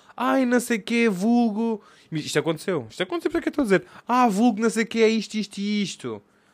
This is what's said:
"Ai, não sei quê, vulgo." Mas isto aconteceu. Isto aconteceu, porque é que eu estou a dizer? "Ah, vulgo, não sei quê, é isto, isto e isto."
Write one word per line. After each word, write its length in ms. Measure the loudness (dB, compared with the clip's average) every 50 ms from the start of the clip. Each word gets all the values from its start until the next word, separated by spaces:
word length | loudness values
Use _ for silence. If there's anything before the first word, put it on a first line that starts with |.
| -20 -18 -8
"Ai, 300 | -4 -2 0 2 2 2
não 140 | 2 2 0
sei 180 | 0 0 -2 -4
quê, 300 | -2 -2 0 2 2 2
vulgo." 760 | 2 0 2 2 4 4 4 2 0 -2 -2 -4 -4 -6 -8 -14 -20 -20 _ _
Mas 140 | -8 -6 -6
isto 140 | -2 -2 -2
aconteceu. 480 | 0 0 -2 -4 -4 -4 -4 -4 -6 -8
Isto 140 | -8 -8 -6
aconteceu, 280 | -6 -4 -4 -4 -4
porque 180 | -4 -4 -4 -4
é 40 | -2
que 80 | -2
eu 20 | 0
estou 140 | 2 2
a 20 | 2
dizer? 60 | 0 -2 -12 -14 -6
"Ah, 220 | -2 2 2 4 4
vulgo, 320 | 4 4 4 2 2 2 0
não 80 | 0
sei 140 | 0 0 -2
quê, 160 | -2 0 2
é 80 | 2 4
isto, 260 | 4 2 -2 -4 -6
isto 240 | -6 -6 -6 -8 -6
e 240 | -4 -2 -2 -2 -2
isto." 400 | -4 -6 -8 -10 -10 -10 -10 -14 _ _ _ _ _